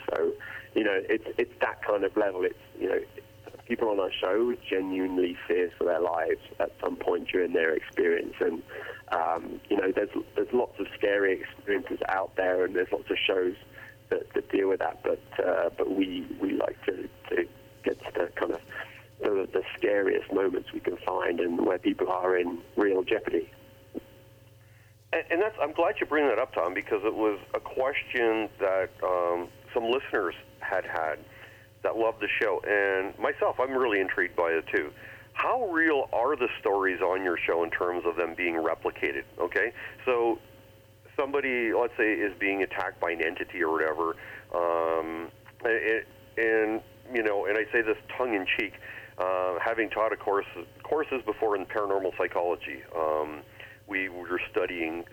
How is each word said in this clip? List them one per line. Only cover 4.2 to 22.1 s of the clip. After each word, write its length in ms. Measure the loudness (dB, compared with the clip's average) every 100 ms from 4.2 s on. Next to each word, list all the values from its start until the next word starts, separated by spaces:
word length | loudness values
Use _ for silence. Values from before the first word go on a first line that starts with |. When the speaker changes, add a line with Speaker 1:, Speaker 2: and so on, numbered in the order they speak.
| 2 2 2 0 0
Speaker 1:
genuinely 680 | 0 0 0 0 2 0 0 0
fear 240 | 2 0 0
for 60 |
their 160 | 0 2
lives 400 | 2 2 0 -2 -4 -4
at 140 | -4 -2
some 140 | -4 -2
point 320 | 0 -2 0
during 240 | 0 2
their 220 | 2 2
experience. 600 | 0 -2 0 2 2 -2 -2
And, 220 | -2 -2 -10 -12 -12 -12 -4
um, 500 | -2 0 -2 -4 -8 -2
you 60 | 2
know, 160 | 2
there's, 160 | 2 0 -4 -4
there's 180 | -4 0
lots 260 | 0 0 -4
of 60 | -8 0
scary 420 | 2 4 4 2
experiences 580 | -4 -10 -2 -2 -2 -4 0
out 260 | 0 0 0
there, 280 | 2 4
and 100 | 2
there's 160 | 2 0
lots 180 | -2 -2
of 60 | 0
shows 300 | 2 2 2 0 -12 -18 -18 -12 -4
that, 240 | -4 -2
that 160 | -4 0
deal 180 | 2 4
with 120 | 2
that. 220 | 0 -2
But, 180 | -2 -2 -4 0 2
uh, 240 | 2 2 0
but 180 | 0
we, 320 | 2 0 -2 -6 -2
we 120 | 0
like 300 | 0 0 -2 -4
to, 220 | -4 -8 -10 -2
to 160 | -2 -2 -6 -20 -4
get 140 | -4 -2
to 120 | -4
the 120 | -2 -2
kind 180 | -2 -2
of 80 | -2 -6 -12 -12 -14 -18 -2
the, 280 | 0 2 2
the 100 | -2 -2 -2
scariest 540 | 2 4 4 2 0
moments 400 | 2 2 0 -4
we 80 | -6
can 160 | -4 -4
find 400 | -2 -2 0 0
and 260 | 0 2
where 140 | 2 2
people 300 | 0 0
are 280 | 0